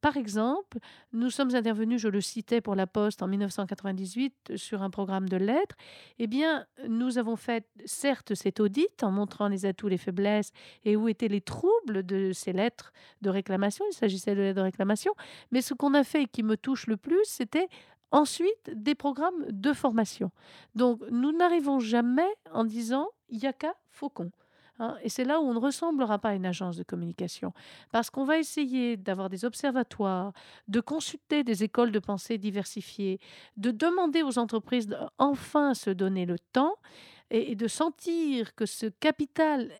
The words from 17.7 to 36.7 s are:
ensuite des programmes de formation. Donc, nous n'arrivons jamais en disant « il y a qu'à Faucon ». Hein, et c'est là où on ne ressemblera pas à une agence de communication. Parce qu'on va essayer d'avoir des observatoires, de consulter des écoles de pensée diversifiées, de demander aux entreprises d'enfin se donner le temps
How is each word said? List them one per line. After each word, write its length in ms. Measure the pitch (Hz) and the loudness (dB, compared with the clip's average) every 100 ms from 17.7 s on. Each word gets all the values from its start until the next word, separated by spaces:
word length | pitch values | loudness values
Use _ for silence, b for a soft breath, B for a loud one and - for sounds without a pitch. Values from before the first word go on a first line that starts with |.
| B B B _ | B B B _
ensuite 640 | 285 302 - 349 440 - | 4 4 2 -2 -2 -8
des 220 | 226 214 285 | -6 -2 0
programmes 480 | 285 262 330 359 285 | -2 0 -2 -2 -6
de 220 | 202 226 | -2 0
formation. 600 | 277 277 226 214 - 190 B B B B | 2 2 2 0 -2 -6 B B B B
Donc, 260 | 220 247 233 226 | 2 2 2 -2
nous 180 | 240 277 | 0 2
n'arrivons 480 | 320 349 339 285 277 | 4 4 4 2 0
jamais 500 | 220 240 240 254 359 427 - | 2 2 4 2 2 -2 -6
en 120 | 160 | -2
disant « 420 | 226 220 226 262 339 - _ | -2 -2 -2 -2 -2 -8 _
il 100 | 226 | -4
y 80 | 262 | -4
a 60 | |
qu'à 240 | 254 302 - _ | -2 -6 -6 _
Faucon ». 400 | - 285 - 175 - b b b _ | -10 -10 -8 -10 -10 b b b _
Hein, 160 | 233 - | -8 -6
et 60 | 233 | -6
c'est 160 | - | -2
là 160 | 254 311 | 2 2
où 20 | |
on 120 | 285 | 2
ne 40 | 233 | 2
ressemblera 600 | 262 269 339 294 233 208 | 0 0 0 0 2 2
pas 80 | 220 | 0
à 60 | |
une 120 | 202 185 | 0 -2
agence 300 | 175 185 175 | -2 -4 -6
de 80 | |
communication. 680 | 175 175 170 170 180 - 185 B B B B | -8 -6 -6 -6 -8 -6 -10 B B B B
Parce 200 | - 233 | -2 -2
qu'on 120 | - | -2
va 160 | 269 320 | 2 2
essayer 580 | 302 - 277 254 240 226 | 0 -2 0 0 0 -2
d'avoir 320 | 190 190 190 | -2 -2 -4
des 160 | 185 | -4
observatoires, 880 | 240 - 285 254 233 - 202 185 196 B B B - | -4 -2 0 0 -2 0 0 0 -4 B B B -2
de 100 | 208 | -2
consulter 640 | - 311 - 302 _ 294 | 0 -4 -4 -12 _ 0
des 220 | 240 202 | 2 0
écoles 260 | 208 - 240 | 0 2 2
de 80 | 208 | 2
pensée 400 | 185 196 - 226 | -2 -6 -4 -4
diversifiées, 800 | 208 202 185 - - - 196 190 B B B - | -2 -4 -6 -8 -12 -6 -4 -4 B B B -4
de 160 | 220 | -2
demander 500 | 214 330 359 349 302 | 2 2 2 2 2
aux 160 | 294 247 | 2 0
entreprises 480 | 233 226 - 247 208 | 0 -2 0 -2 -2
d'enfin 880 | - - - 277 277 - 302 285 | -6 -8 2 2 2 0 2 2
se 160 | 240 - | 2 -2
donner 360 | 185 190 190 175 | 0 0 0 -2
le 120 | 175 _ | -2 _
temps 240 | - 294 | 2 2